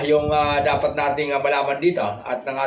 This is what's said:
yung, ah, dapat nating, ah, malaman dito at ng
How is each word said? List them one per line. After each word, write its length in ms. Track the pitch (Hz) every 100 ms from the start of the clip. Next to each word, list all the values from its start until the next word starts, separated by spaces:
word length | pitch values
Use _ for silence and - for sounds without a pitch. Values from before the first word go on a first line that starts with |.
yung, 240 | 143 151 151
ah, 320 | 151 147 143
dapat 320 | 147 143 147
nating, 400 | 147 143 143 147
ah, 80 | 139
malaman 400 | 139 139 139 139
dito 240 | 175 175
at 400 | 104 - 127 123
ng 140 | 139 135